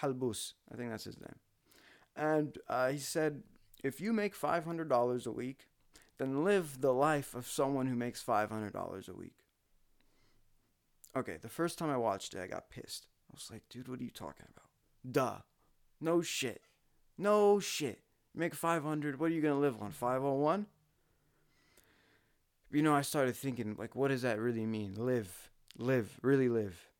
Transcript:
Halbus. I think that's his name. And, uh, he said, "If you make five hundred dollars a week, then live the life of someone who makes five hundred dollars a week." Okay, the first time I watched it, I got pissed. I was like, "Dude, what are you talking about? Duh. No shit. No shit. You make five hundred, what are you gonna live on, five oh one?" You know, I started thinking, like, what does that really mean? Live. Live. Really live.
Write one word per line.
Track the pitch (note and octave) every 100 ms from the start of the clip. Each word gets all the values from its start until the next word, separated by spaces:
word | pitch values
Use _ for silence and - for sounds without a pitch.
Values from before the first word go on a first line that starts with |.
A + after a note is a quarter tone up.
Halbus. | D3 B2+ B2+ G#2 - - _
I | -
think | A#2+
that's | A2
his | - -
name. | - - _ _ _ - - - _ -
And, | D#3 D#3 D3+ - -
uh, | B2 B2+
he | C#3+
said, | C#3 E3 D#3 C#3+ - - _ -
"If | C#3 -
you | G3
make | A3+ G#3
five | - D3 E3+
hundred | D#3+ E3 D#3+
dollars | B2 B2 B2 A#2+
a |
week, | - B2+ C3+ - _ _ - - -
then | C3+ C3+
live | F3+ G3+ D#3 C3
the | C3+
life | B2+ D3 D3 C3+
of | A#2+ A#2+
someone | - C#3 C#3 C3
who | A#2+
makes | A#2+ -
five | - G#2+ G#2+
hundred | A2 G#2
dollars | G2 F2 F#2 G2
a |
week." | F#2 E2+ - _ _ _ _ _ _ _ _ _ _ _ _ _ _ _ _ - -
Okay, | C3 D#2+
the | A#2
first | - E3+ -
time | D#3+
I | C3
watched | A2+ G2 -
it, | F#2+
I | F2+
got | - -
pissed. | - - - - _ _
I |
was | - -
like, | A2+ -
"Dude, | A#2+ B2+
what | B2+
are |
you | B2
talking | - D2+ C#2+ -
about? | - _ _ _ _ B2+
Duh. | C#3 B2 F#2+ - _ _ _ _ _
No | D#3+ E3+
shit. | D#3 - B2+ - - _ _ _ _ -
No | G3 G#3 G#3 G#3
shit. | - - C#3 - _ _ _
You | -
make | E3
five | D#3 E3+ E3+
hundred, | D3 D3+ D3 C3+
what | E3
are |
you | E3
gonna | D3+ C#3+
live | C#3+ A2
on, | G2+
five | - A#2+ B2+
oh | C#3
one?" | C3+ D3 F#3 G#3 _ _ _ _ _ _ _ _ _ _ _ _ _ _ _ _ _ _ _ _
You | D3
know, | D#3
I | C#3+
started | C#3 D#3 C3 -
thinking, | C#3 A#2+ G#2+ G#2
like, | A2+
what | A#2+ C3+
does | C3
that | B2 G#2+
really | A#2+ A#2 A2
mean? | A2 G2+
Live. | G2 B2 B2 F#2+ - - _ _ -
Live. | A#2+ C3 G2 -
Really | B2+ C#3 B2+
live. | A#2 G2+ E2+ -